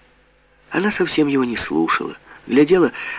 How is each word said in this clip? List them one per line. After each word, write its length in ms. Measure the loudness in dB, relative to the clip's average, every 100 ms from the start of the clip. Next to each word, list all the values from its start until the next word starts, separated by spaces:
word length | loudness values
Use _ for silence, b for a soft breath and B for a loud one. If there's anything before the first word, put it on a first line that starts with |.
| _ _ _ _ _ _ _
Она 220 | -4 -2
совсем 360 | -2 -2 0 2
его 160 | 2
не 140 | 0 -4
слушала, 600 | -4 -2 0 -2 -4 -10 B B 0
глядела 440 | 2 4 4 2 B B